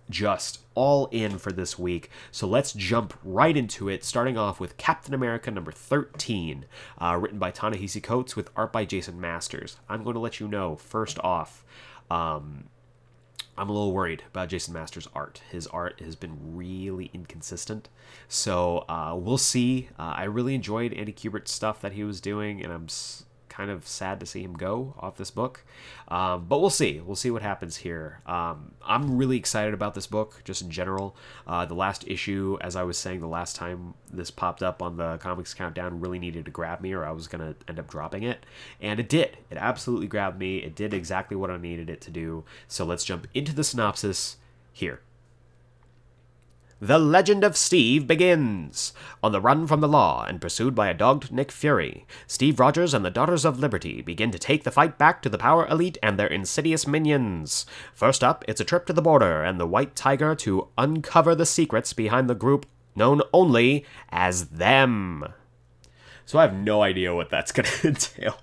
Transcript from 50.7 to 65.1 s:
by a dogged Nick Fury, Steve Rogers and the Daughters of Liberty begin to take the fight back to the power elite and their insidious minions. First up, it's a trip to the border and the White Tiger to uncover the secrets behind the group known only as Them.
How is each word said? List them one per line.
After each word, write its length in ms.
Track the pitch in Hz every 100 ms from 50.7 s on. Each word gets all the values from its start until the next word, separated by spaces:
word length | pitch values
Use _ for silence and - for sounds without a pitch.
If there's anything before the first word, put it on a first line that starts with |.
by 140 | 113 101
a 60 |
dogged 360 | 85 113 147 135
Nick 220 | 123 143
Fury, 560 | - 151 123 76 - - - -
Steve 320 | - 135 123
Rogers 340 | 127 156 175
and 120 | 135
the 60 | 92
Daughters 340 | 101 156 170
of 160 | 156 127
Liberty 420 | 139 98 85 55
begin 300 | 78 85 113
to 60 | 90
take 260 | - 151
the 80 | 127
fight 260 | - 160 -
back 240 | 151 -
to 60 | 127
the 100 | 104
power 260 | 117 160 160
elite 280 | 160 180 -
and 160 | 107 98
their 80 | 104
insidious 580 | 190 185 - 160 160
minions. 800 | - 151 156 143 113 87 76 - - - -
First 300 | - 113 -
up, 200 | 127 156 -
it's 120 | 110
a 40 |
trip 200 | 117 175 175
to 60 |
the 80 | 165
border 440 | 160 147 98 78
and 160 | 82 92
the 60 | 85
White 280 | 98 139
Tiger 400 | - 135 139 151
to 360 | 156 - 95 - -
uncover 600 | 139 160 - 170 160 160
the 100 | 165
secrets 460 | - 156 113 -
behind 360 | - 107 120 127
the 60 |
group 320 | 113 113 143 - _ _ -
known 260 | 117 143 -
only 540 | 180 180 117 120 143 - - -
as 380 | 87 92 87 82
Them. 760 | 78 95 135 131 110 92